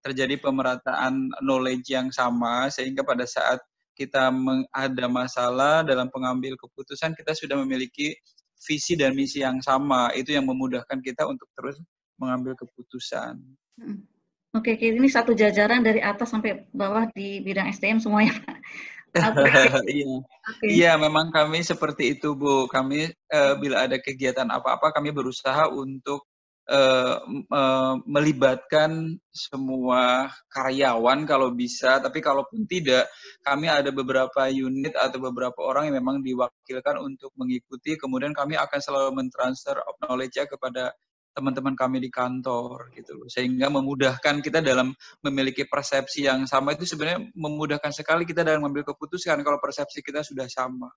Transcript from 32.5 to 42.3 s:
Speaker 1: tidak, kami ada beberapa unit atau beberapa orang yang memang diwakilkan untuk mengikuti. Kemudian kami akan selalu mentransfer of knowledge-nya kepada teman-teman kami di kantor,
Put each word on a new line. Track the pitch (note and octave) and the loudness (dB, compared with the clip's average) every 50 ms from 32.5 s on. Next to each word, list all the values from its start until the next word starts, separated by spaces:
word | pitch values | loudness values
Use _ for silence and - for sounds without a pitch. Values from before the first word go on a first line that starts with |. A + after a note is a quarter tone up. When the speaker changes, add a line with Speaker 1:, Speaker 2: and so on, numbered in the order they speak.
| - A2+ A2 - | -6 -6 -4 -2
Speaker 1:
tidak, | - F3+ D#3+ C3+ B2+ B2+ B2 - - - - - - _ | -2 -2 2 4 4 4 4 2 -4 -20 -20 -20 -20 _
kami | _ - C#3 C#3+ D#3 E3 | _ -2 -2 0 2 2
ada | D3+ D3 C#3 C#3 | 2 2 2 0
beberapa | C3+ C#3 C3 B2+ C3 C3 C3 C3 - C#3+ C3+ C3+ C3+ | -2 -2 -2 0 2 2 2 2 2 0 2 2 0
unit | C3+ C3 C3 C3 C3+ C#3 D#3 - | 0 -2 -2 -2 -2 -4 -4 0
atau | - B2+ C3 C3 | 0 0 0 -2
beberapa | C3 C3 B2+ B2 A#2+ B2+ B2+ B2 - - | -4 -6 -6 -4 -4 -4 -4 -4 -4 -4
orang | C3 C3 C#3 D3+ D3+ | 0 0 0 0 0
yang | C#3+ C3 B2 | -2 -2 -2
memang | B2+ C3+ C#3 | -2 -2 -2
diwakilkan | C3+ C3 B2+ B2 B2+ A#2+ _ _ _ _ C3 B2+ - C#3+ D3 D3 | -4 -4 -2 -2 -2 -4 _ _ _ _ -10 -4 -2 -2 -2 -2
untuk | D3 C#3 C3+ C3 - C3+ _ C3 | -6 -10 -12 -12 -16 -18 _ -8
mengikuti. | B2+ B2+ B2+ B2 _ _ C3+ B2 _ D3+ D#3 | -4 -4 -4 -4 _ _ -18 -12 _ -8 -6
Kemudian | D3+ - C3+ B2+ B2+ C#3 D3 D3 | -6 -6 -4 -4 -4 -4 -4 -4
kami | C#3+ C#3 D3 D#3+ | -4 -4 -2 -2
akan | D3+ C#3+ C#3+ - C#3+ | -2 -2 -2 -4 -6
selalu | C#3 - C#3 C#3 C3+ C3+ C3 | -4 -2 -2 0 0 0 -2
mentransfer | C3+ C3 B2+ - - B2 B2+ C3 - - C#3 C#3 - | -4 -6 -6 -4 -4 -4 -4 -4 -6 -6 -6 -6 -6
of | - - - _ - | -6 -10 -10 _ -6
knowledge-nya | B2 B2+ B2+ C3 B2+ - C3 C#3 | -6 -4 -4 -4 -6 -4 -6 -6
kepada | C#3 C#3 - - B2+ B2 B2+ B2+ B2+ - _ _ _ _ _ _ _ _ | -6 -6 -8 -8 -8 -6 -4 -6 -6 -8 _ _ _ _ _ _ _ _
teman-teman | C#3 C3+ C3+ B2+ C3+ C3 C#3 C3+ | -4 -4 -4 -4 -2 -4 -4 -2
kami | B2+ C3 C3 C3 C3 | 0 -2 0 0 -2
di | B2+ B2+ | -4 -4
kantor, | - B2+ B2 B2+ | -4 -4 -4 -2